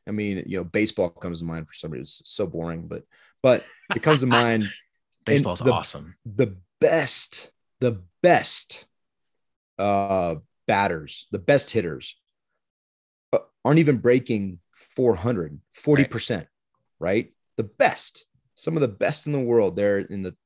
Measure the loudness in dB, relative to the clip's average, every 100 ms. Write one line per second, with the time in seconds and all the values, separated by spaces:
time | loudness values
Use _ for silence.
0 | -8 -4 -2 -4 -4 -6 -4 0 0 0
1 | -2 -4 -10 -8 -8 -8 -10 -14 -12 -10
2 | -12 -14 -12 -6 -6 -4 -6 -8 -10 -14
3 | -14 _ _ _ 2 2 0 -20 -6 -2
4 | 2 2 4 2 4 2 -2 -6 _ _
5 | _ _ 0 2 2 0 0 0 -2 -10
6 | -14 -16 -8 -2 -2 -2 _ _ 2 2
7 | 0 -4 -6 -12 -16 _ _ _ -2 -2
8 | -10 _ 4 4 2 -4 -4 -12 -14 _
9 | _ _ _ _ _ _ _ -4 0 0
10 | 2 0 0 -4 -10 _ 0 2 2 0
11 | -8 -16 -10 -4 2 2 2 -2 -2 -6
12 | -12 -18 _ _ _ _ _ _ _ _
13 | _ _ _ -4 -4 _ 4 6 6 4
14 | 4 2 2 -4 -4 -10 _ _ -12 0
15 | 2 2 0 -2 -4 -10 _ -6 2 4
16 | 4 -2 -4 -6 -8 _ _ _ _ _
17 | -2 -2 -2 _ _ -8 -8 2 0 2
18 | -8 -12 -18 _ _ _ -6 -2 -2 0
19 | -4 -2 -4 -4 2 2 2 0 0 0
20 | -4 -8 -8 -12